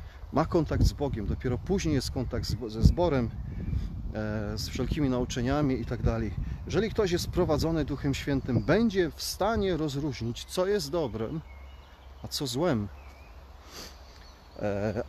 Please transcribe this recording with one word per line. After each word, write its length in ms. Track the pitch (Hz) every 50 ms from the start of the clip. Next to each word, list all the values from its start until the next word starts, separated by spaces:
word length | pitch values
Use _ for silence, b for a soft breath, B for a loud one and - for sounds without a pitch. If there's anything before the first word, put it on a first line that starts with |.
| B B B B B B
Ma 140 | - 135 165
kontakt 360 | - - 170 151 - 143 -
z 100 | - -
Bogiem, 340 | - - 147 135 - 110 101
dopiero 320 | - 113 - - 127 123 -
później 360 | - - 190 190 151 160 151
jest 160 | 131 - -
kontakt 360 | - 135 117 - - 117 -
z, 260 | - - 107 127 110
ze 100 | 107 113
zborem, 480 | 113 - - 165 175 170 143 131 117 113 - - B B B B B B B B B B B B - - -
e, 440 | 107 107 107 107 110 104 104 107 104
z 100 | - -
wszelkimi 420 | - - 127 117 - 143 147 131
nauczeniami 720 | 127 123 123 123 - 127 117 127 139 147 151 135 131 110
i 40 | 120
tak 180 | - 123 110
dalej. 320 | - 120 117 113 113 104 95 - B B B B B
Jeżeli 240 | - 127 175 220 208
ktoś 200 | - - 214 175
jest 180 | 175 170 - -
prowadzony 560 | - 170 180 160 156 135 131 160 165 160 143
Duchem 300 | 135 147 131 - 143 131
Świętym, 480 | - - 147 139 131 - - 123 113
będzie 480 | 104 113 160 208 233 226 185 196 175 147
w 120 | - -
stanie 540 | - - - - 185 214 233 220 202 190 175
rozróżnić, 680 | 143 156 151 131 143 156 151 123 - 113 120 117 - -
co 220 | - - 185 180
jest 240 | 190 208 208 151 139
dobrem, 500 | 156 175 156 117 101 110 110 120 143 160 - - - - - - B B B B B B B - - -
a 60 | - 120
co 180 | - - 151
złem. 420 | 127 117 131 170 180 135 110 104 101 - - - - - - - - - - - - - - B B B B B B B B B B B B B B - - - - - -
E, 440 | - 104 101 101 101 110 92 113 -